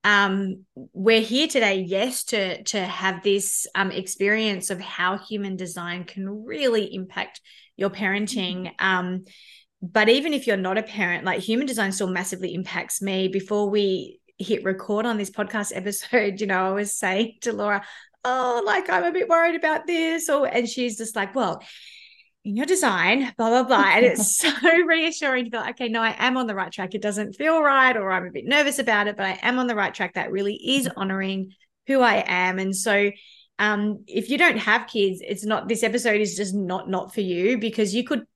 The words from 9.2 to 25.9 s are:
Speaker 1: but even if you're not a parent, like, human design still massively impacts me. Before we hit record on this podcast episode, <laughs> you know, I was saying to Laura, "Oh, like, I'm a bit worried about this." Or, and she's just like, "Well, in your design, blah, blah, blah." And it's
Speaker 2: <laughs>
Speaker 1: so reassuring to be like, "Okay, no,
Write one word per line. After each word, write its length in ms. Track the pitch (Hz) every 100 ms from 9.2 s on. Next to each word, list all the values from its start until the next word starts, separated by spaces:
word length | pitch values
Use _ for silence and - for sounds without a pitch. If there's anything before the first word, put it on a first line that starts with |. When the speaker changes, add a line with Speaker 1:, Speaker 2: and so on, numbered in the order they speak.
| 185 - - - _ _
Speaker 1:
but 260 | 180 220 214
even 240 | 262 320
if 140 | 285 233
you're 100 | 196
not 220 | 185 196
a 60 |
parent, 400 | - 202 175 175
like, 160 | 185 180
human 260 | 190 226 277
design 240 | 226 196
still 160 | 190 190
massively 480 | 185 185 185 185
impacts 480 | 180 185 185 - -
me. 240 | 196 185 190
Before 420 | 196 190 208 208
we 520 | 208 202 190 - - _ _
hit 240 | 196 220
record 420 | 190 190 - 208
on 140 | 233 220
this 120 | 202
podcast 420 | - 208 220 202
episode, 680 | - 190 202 - 247 208 196
<laughs> 0 |
you 60 | 202
know, 220 | 185 190
I 20 |
was 260 | 196 202 -
saying 420 | 190 190 226 -
to 100 | 240
Laura, 320 | 208 208 202 - - - _
"Oh, 380 | 254 254 254 240
like, 240 | 392 - -
I'm 160 | -
a 80 | 339
bit 160 | 349 -
worried 280 | 330 339 330
about 300 | 311 311 320
this." 420 | 339 330 330 320
Or, 180 | 285 269
and 220 | 240 233
she's 280 | 254 247 214
just 200 | 220 220
like, 180 | 196
"Well, 280 | 262 196 - - - - - - - _ _
in 120 | 214 202
your 100 | 285
design, 680 | 370 285 185 175 247 262 -
blah, 140 | 226
blah, 120 | 240
blah." 280 | 247 226 196 196
And 100 | 240
it's 300 | - 202 -
Speaker 2:
<laughs> 20 |
Speaker 1:
so 120 | 330 285 349 339 339
reassuring 580 | 330 320 320 294 254
to 60 | 233
be 60 | 226
like, 240 | 220 247
"Okay, 80 |
no, 140 | 240